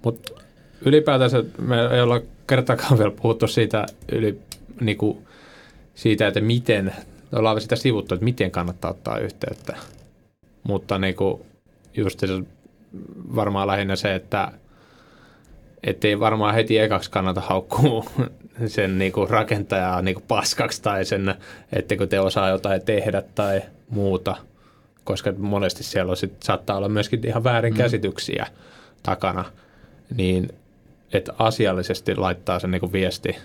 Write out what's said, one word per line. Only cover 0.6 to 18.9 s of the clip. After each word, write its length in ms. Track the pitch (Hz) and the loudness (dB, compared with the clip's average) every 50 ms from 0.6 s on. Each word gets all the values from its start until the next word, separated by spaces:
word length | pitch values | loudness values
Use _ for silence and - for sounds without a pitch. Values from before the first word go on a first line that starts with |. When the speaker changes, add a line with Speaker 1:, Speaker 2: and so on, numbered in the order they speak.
| - - - - - | -20 -20 -20 -2 2
Speaker 1:
ylipäätänsä 600 | - 143 151 151 151 143 131 131 120 131 123 110 - - - | 6 6 6 6 6 4 4 4 4 4 2 0 0 -6 -6
me 360 | - 123 123 117 117 120 123 | -2 0 2 2 2 4 4
ei 60 | 123 | 4
olla 200 | 123 120 120 120 - - - - - | 4 4 2 0 -2 -6 -18 -18 -2
kertaakaan 520 | - 139 127 127 - 123 117 - - 139 113 | 0 2 2 4 2 0 0 4 4 4 6
vielä 120 | 104 104 101 - - | 6 2 0 0 0
puhuttu 240 | 117 120 117 - | 0 2 2 0
siitä 400 | 107 - - 113 107 - 107 107 - - - - - - | 0 2 2 2 2 2 -2 -2 -4 -8 -16 -10 -6 -2
yli, 260 | - 113 107 98 104 - - - - - - - - | 0 0 0 -2 -4 -12 -18 -20 -20 -18 -20 -8 -4
niinku 420 | 123 107 104 - - 107 - - - - - - - - - - - - - - - - _ | -2 -2 0 0 0 -2 -2 -4 -10 -20 -20 -20 -20 -20 -20 -20 -20 -20 -20 -20 -20 -20 _
siitä, 320 | - - 113 107 101 110 | 0 2 2 4 4 2
että 140 | 101 95 104 | 2 2 2
miten, 520 | 107 110 117 123 123 - 113 101 98 95 - - - - - - - - - | 2 2 2 2 2 2 2 2 2 -2 -4 -6 -16 -18 -20 -20 -14 -6 -2
ollaan 280 | 117 110 110 110 110 | 0 2 2 2 0
sitä 160 | 107 - 123 | 0 -2 -2
sivuttu, 380 | 113 - 135 117 104 - - 98 | 0 2 0 0 0 -2 -2 -4
että 100 | 87 107 | 0 0
miten 260 | 120 123 - 104 92 | -2 0 0 -2 -2
kannattaa 400 | - 90 87 87 87 - - 85 | 0 -2 -4 -4 -6 -6 -6 -8
ottaa 280 | 90 - - - - - | -8 -6 -6 -6 -4 -4
yhteyttä. 580 | 107 101 - - - - - - - - - - - - - - - - _ _ _ _ _ _ _ _ _ _ _ | -4 -6 -6 -8 -8 -8 -8 -10 -10 -12 -12 -12 -12 -20 -20 -20 -20 -20 _ _ _ _ _ _ _ _ _ _ _
Mutta 360 | - 101 95 - - 101 95 | -4 -4 -4 -2 -2 -2 0
niinku 480 | 95 95 92 - 95 98 - - - - _ _ _ _ _ _ _ - - | 0 -2 0 0 -2 -2 -2 -4 -10 -20 _ _ _ _ _ _ _ -10 -4
just 240 | - 110 95 - - | -2 -2 -2 -2 -2
se, 60 | - 95 95 92 90 - - _ _ - _ _ - _ - 90 92 - - - 180 - 120 | -4 -2 -2 -4 -6 -8 -14 _ _ -20 _ _ -20 _ -18 -18 -16 -16 -16 -16 -14 -6 -2
varmaan 320 | 117 104 104 101 98 98 | -2 0 0 0 0 0
lähinnä 300 | 98 98 101 101 98 98 | 2 0 0 0 0 -2
se, 180 | 95 - 104 95 | 0 0 0 0
että 380 | 92 - - - 101 95 - - - _ - - _ - _ _ - - - - - - - - _ _ _ - - - - - - - | -2 -4 -4 -2 -2 -2 -4 -6 -14 _ -20 -20 _ -20 _ _ -20 -20 -20 -20 -20 -20 -20 -20 _ _ _ -20 -20 -20 -20 -20 -8 -4
Ettei 360 | 104 101 - - 104 104 104 | -4 -4 0 2 2 2 4
varmaan 340 | 107 110 110 110 104 104 104 | 2 2 2 2 2 2 2
heti 240 | 113 113 - 113 110 | 2 2 4 4 4
ekaksi 320 | 107 107 104 92 - - | 4 4 2 -2 -2 -2
kannata 300 | - 104 92 92 92 95 | -2 0 0 0 0 -2
haukkua 640 | - - 92 95 - - - - 127 143 117 113 110 - - - 127 - - | -2 0 0 0 0 -2 0 4 4 4 4 2 -4 -4 -4 -4 -4 -4 -4
<laughs> 300 | - - - _ - 117 | -16 -20 -20 _ -6 -6
sen 320 | 107 - - 101 95 | -4 0 0 0 0